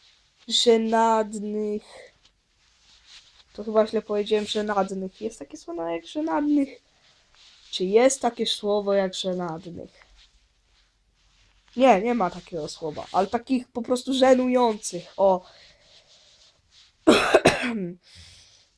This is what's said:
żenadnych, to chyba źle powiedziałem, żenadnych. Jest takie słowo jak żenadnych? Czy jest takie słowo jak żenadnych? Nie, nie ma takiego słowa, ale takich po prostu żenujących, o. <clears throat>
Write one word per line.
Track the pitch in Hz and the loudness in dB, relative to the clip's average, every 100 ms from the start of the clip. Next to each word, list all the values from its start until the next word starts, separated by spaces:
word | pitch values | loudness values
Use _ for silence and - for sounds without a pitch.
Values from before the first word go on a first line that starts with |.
| _ _ _ _ - | _ _ _ _ -4
żenadnych, | 233 240 226 220 226 226 220 214 214 208 214 214 208 - - - _ _ _ _ _ _ _ _ - _ - _ _ _ | 0 4 4 4 2 4 2 0 -4 -6 -4 -4 -6 -8 -20 -20 _ _ _ _ _ _ _ _ -20 _ -20 _ _ _
to | - | -12
chyba | 214 214 214 | -2 2 2
źle | 214 | 0
powiedziałem, | 208 208 208 214 208 | -2 -4 0 0 0
żenadnych. | 214 214 202 190 190 190 - | -4 -2 0 -2 -4 -8 -8
Jest | 226 - | -10 -10
takie | 277 311 | -16 -16
słowo | - 339 | -12 -8
jak | 330 339 330 | -4 -6 -6
żenadnych? | 302 320 311 294 294 277 - _ _ _ _ _ _ - _ - | -6 -4 -2 2 2 0 -6 _ _ _ _ _ _ -20 _ -14
Czy | - 185 | -6 2
jest | 214 262 - | 4 4 2
takie | 240 233 220 | -4 -2 -4
słowo | - 208 208 202 | -4 -2 0 2
jak | 196 190 | 0 0
żenadnych? | - 190 180 175 160 170 170 - _ - _ _ _ _ _ _ _ _ _ _ _ _ _ _ _ _ - | -4 -6 -4 -6 -8 -12 -16 -18 _ -20 _ _ _ _ _ _ _ _ _ _ _ _ _ _ _ _ 4
Nie, | 262 190 | 6 6
nie | 226 | 2
ma | 240 180 | 0 -2
takiego | 175 - 170 151 | -4 -10 -10 -10
słowa, | - 160 147 - | -8 -10 -8 -4
ale | 180 196 | -2 0
takich | 233 - 262 - | -2 -2 -4 -4
po | 240 | -10
prostu | 226 247 254 | -4 -4 -2
żenujących, | 262 262 254 254 247 240 214 - 175 - - | 2 4 4 0 2 0 0 -8 -10 -12 0
o. | 196 185 - - - _ _ - _ _ _ _ _ _ _ _ _ _ - | 2 2 -2 -20 -20 _ _ -20 _ _ _ _ _ _ _ _ _ _ 4
<clears throat> | - - - - - 247 226 175 180 _ - - - - _ _ | 4 6 4 4 0 -4 -6 -8 -10 _ -20 -20 -20 -20 _ _